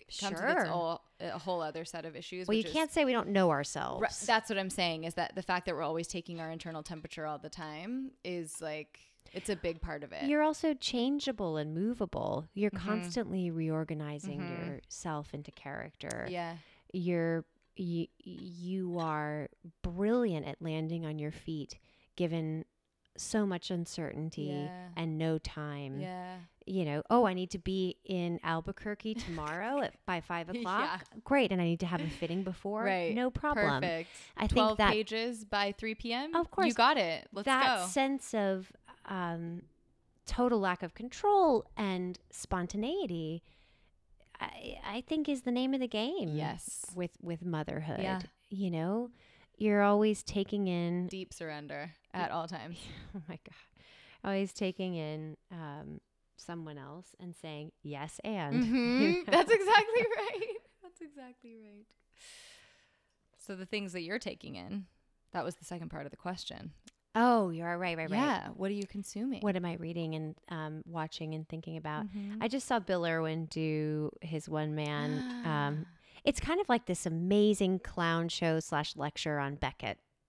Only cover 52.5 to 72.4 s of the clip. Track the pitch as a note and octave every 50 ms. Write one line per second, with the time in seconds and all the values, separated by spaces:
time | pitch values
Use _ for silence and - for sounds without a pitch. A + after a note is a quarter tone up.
52.5 | F3+ D3+ A2 E3+ E3+ - - - - - - - - F#3+ D3+ F3 E3 - - -
53.5 | - - - _ _ - - - - - - - - - - G3 G3 G3 G3 F#3+
54.5 | - - G#3 F#3 F#3 - F#3+ F#3 F3 E3 D#3 D3+ D#3 D#3 D#3 D#3 D3+ - _ -
55.5 | F#3 E3 D#3+ D3 C#3+ D3+ D3 C#3+ D3+ - _ _ _ _ _ _ _ - - -
56.5 | E3+ E3+ D#3+ D#3 D3 C#3+ C3+ C#3 D3 F3 F3 - - - F#3 F3 E3 - - D#3+
57.5 | D3+ D3 D3+ D#3 - _ - D3 D3 C#3 D3+ D#3 - - - A3 G#3+ F#3+ D#3 C#3+
58.5 | F3+ B3+ B3 A3 A#3+ B3+ A#3+ A#3+ B3 C4 - E4 F4 F4+ F4 - C#4 F4 E4+ -
59.5 | A#4 G4 G4 G4 A4 G#4 G#4+ A4 A4+ B4 A#4 G#4+ A4+ A4 G4+ A#4 C#5+ F#4 A4 A#4+
60.5 | G4+ A#4 - _ _ _ F#4+ F4 F4+ - E4+ D4 D4 C#4+ B3+ B3 B3 _ - A#3
61.5 | A3+ A3+ A3 G#3 G3+ G#3 A3 _ _ _ _ _ _ - - - - - - -
62.5 | - - - - _ _ _ _ _ _ _ _ _ _ _ _ _ - - -
63.5 | G3 F#3 F#3+ - A3 G#3 G3+ F#3 E3+ F3+ E3 E3+ G#3 A3+ - G#3 - - - -
64.5 | - F2+ F2 - G3 G3+ F#3 - _ _ _ _ _ _ _ _ - F3+ B2+ F3+
65.5 | E3+ - D#3+ - F3+ E3+ E3 D#3 - - C#3+ C#3 - - - F3+ F#3 F3 - -
66.5 | - - - D#3+ - - - - _ _ _ _ - A3 A#3+ B3 A#3+ A3+ G3 F3+
67.5 | E3 D#3+ E3+ E3+ E3+ F3 F#3 F3 E3 D#3+ D#3+ F3 F#3+ A3+ C#4+ D4 A3+ - - -
68.5 | - - F#3+ G3 G#3 G3+ G3+ - - G3+ G3 - - G3+ A#3 C4+ B3 - G#3 G#3
69.5 | F#3 F#3 F3 E3+ E3+ E3+ E3 E3 E3+ E3+ E3 D#3+ D#3+ D#3 D#3 D#3 - - _ -
70.5 | F3 D#3+ D#3 D#3 D#3 D#3 - - E3+ E3 D#3 D#3+ - - D#3+ D#3 D#3 D#3 D#3 -
71.5 | D#3+ D#3+ - E3 E3 D#3+ D#3 D3+ D3+ D3+ G#3+ G3 F#3+ G#3 G3+ G3+ G#3 A3